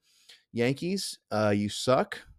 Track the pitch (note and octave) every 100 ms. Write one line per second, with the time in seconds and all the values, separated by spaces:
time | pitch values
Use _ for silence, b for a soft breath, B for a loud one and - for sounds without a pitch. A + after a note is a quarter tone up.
0 | b b b b _ A2+ A#2+ C#3 F3 F#3+
1 | - - _ G#2+ G#2+ G#2 G#2 - - C3
2 | G#3 - -